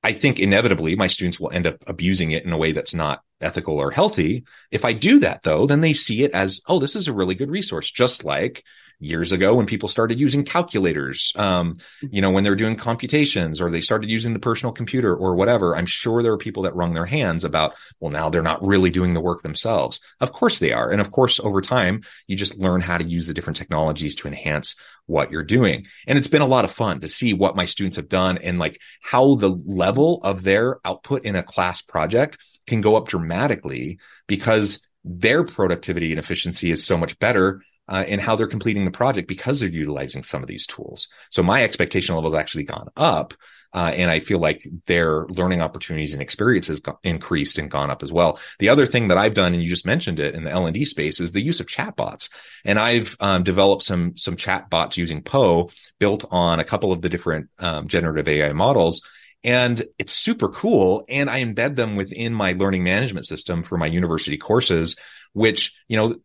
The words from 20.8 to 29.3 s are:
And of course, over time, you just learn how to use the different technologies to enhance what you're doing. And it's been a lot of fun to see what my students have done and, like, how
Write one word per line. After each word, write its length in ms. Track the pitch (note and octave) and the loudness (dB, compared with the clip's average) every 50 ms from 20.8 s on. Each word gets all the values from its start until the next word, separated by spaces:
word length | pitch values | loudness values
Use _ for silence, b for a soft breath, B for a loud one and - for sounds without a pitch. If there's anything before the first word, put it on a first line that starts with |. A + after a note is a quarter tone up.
| A#1+ B1 | 0 0
And 120 | F2+ G#2 | 2 0
of 80 | G2+ - | 0 0
course, 280 | - - C3 B2+ - - | 2 2 4 4 2 0
over 200 | - G#2+ G2 G2 | 0 0 0 0
time, 420 | F#2+ - B2 B2+ G2+ F2+ G2 A2 B B B B B | 0 2 0 2 2 2 0 -2 B B B B B
you 100 | - G2 | -6 -4
just 200 | G2 G2 F#2+ - | -4 -4 -6 -4
learn 240 | G2+ F#2+ F#2 F2+ F#2 | 0 0 2 2 2
how 160 | F2 E2+ F2 | 0 0 -2
to 80 | E2+ E2 | -2 -2
use 220 | E2+ E2+ E2+ E2 | -2 -2 -4 -4
the 80 | E2+ D#2 | -4 -6
different 240 | - - - D2+ - | -6 -6 -6 -8 -8
technologies 560 | - - E2 D#2 D#2 D#2 D#2 D2+ D#2 D2 C#2+ | -8 -4 -2 0 0 0 -2 -4 -6 -6 -8
to 120 | - - D2 | -8 -10 -10
enhance 480 | C#2+ - - D#2 D2+ D2 - - - B B B B B B | -12 -8 -4 -4 -4 -2 -4 -6 -10 B B B B B B
what 260 | - D#2+ D2+ C#2+ - | -2 0 0 0 0
you're 120 | - E2 D#2 | -4 -8 -2
doing. 420 | D#2 G#2 B2+ B2 F#2+ C#2 A#1+ B B B B B | 2 2 4 4 4 2 -2 B B B B B
And 100 | - C3+ | 0 0
it's 100 | C#3+ C#3 | 0 2
been 160 | - - D3 | 4 2 4
a 40 | D3 | 4
lot 180 | B2+ C3 B2+ G#2 | 4 4 4 4
of 80 | F2+ | 2
fun 280 | - - A#2 G#2 E2 C#2 | -2 -4 -2 -2 -2 -4
to 80 | D#2+ D#2 | -6 -6
see 260 | - - B2 A#2 G2+ | -4 -2 0 0 2
what 200 | F2+ G2 F#2+ - | 4 2 2 2
my 120 | G2 F2+ | 0 -2
students 300 | F2 - - G2+ F#2 - | -2 -2 -4 -4 -4 -4
have 120 | - D#2 - | -6 -6 -2
done 300 | - F#2 F#2 F#2 F2+ F2 | 0 2 2 2 0 -2
and, 200 | - F2+ F2+ F2 | -4 -4 -2 -2
like, 220 | E2+ D#2+ - B B B B B | -2 -4 -4 B B B B B
how 340 | - - - B2 C3 C#3 | -8 0 2 4 6 6